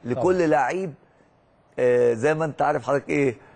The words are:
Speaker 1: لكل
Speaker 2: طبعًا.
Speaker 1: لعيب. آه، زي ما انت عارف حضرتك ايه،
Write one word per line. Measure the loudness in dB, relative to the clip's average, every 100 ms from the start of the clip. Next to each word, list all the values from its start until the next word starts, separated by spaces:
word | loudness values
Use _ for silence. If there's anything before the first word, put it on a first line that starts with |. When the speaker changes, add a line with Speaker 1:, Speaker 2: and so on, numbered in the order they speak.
Speaker 1:
لكل | -8 -2 0 2
Speaker 2:
طبعًا. | 2
Speaker 1:
لعيب. | 2 0 -4 -8 -12 _ _ _ _ _ _ _ -2
آه، | 2 4 2
زي | 2 0
ما | 0
انت | -4 -2
عارف | -2 -2 -2
حضرتك | -4 -2
ايه، | 0 0 -2 -12